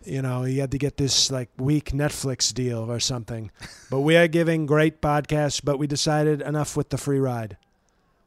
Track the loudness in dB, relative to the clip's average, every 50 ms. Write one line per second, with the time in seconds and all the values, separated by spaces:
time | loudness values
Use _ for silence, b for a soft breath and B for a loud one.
0 | -12 -8 -6 -4 -2 -2 -2 -2 -2 -2 -2 -2 -2 -2 -2 -2 -2 -2 0 0
1 | 0 2 2 2 2 0 0 -4 -6 -8 _ -4 0 2 2 0 0 -2 -2 -2
2 | -2 -2 -2 -4 -4 -4 -2 -2 -2 -2 -2 -2 -4 -2 -2 -4 -4 -4 -4 -4
3 | -2 -4 -4 -6 -8 -8 -10 -10 -10 -12 B B B B B B B B -2 0
4 | 4 6 6 8 6 6 4 2 2 2 2 0 2 2 4 4 4 2 2 0
5 | 0 0 0 0 0 0 0 0 0 0 -2 -2 -2 -2 0 0 -2 -2 -2 -2
6 | 0 0 2 2 2 2 2 0 -2 -4 -2 -2 -2 -2 -2 -4 -4 -2 -4 -4
7 | -2 0 0 2 0 0 -2 -4 -6 -8 -12 -16 _ _ _ _ _ _ _ _
8 | _ _ _ _ _